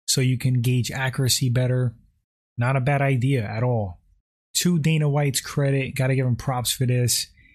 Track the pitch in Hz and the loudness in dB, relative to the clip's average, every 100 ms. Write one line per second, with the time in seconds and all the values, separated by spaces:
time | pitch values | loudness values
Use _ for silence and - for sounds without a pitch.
0 | - - 127 127 131 127 123 123 110 131 | -4 0 2 2 0 0 2 0 0 -4
1 | 131 131 131 - 131 120 127 127 123 - | -4 0 0 2 2 0 0 0 -2 -4
2 | _ _ _ _ _ - 120 135 127 143 | _ _ _ _ _ -4 0 0 0 2
3 | 139 131 131 131 107 110 127 117 98 - | 2 2 0 0 -2 -2 0 0 -2 -8
4 | _ _ _ _ _ - 180 175 160 160 | _ _ _ _ _ -2 0 2 2 2
5 | 147 143 143 120 - - 139 139 131 - | 2 2 0 -2 -4 -2 0 0 -2 -2
6 | 131 135 127 117 - 123 113 - 127 123 | 0 2 0 -2 -2 -4 -4 -2 0 2
7 | 123 - - - - | 2 0 -4 -14 -20